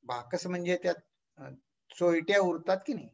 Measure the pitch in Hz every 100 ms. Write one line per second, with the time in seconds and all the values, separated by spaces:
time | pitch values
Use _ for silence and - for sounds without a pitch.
0 | - 123 120 175 180 180 175 180 180 170
1 | _ _ _ - 135 131 _ _ _ -
2 | 175 170 165 202 180 165 165 190 240 220
3 | 123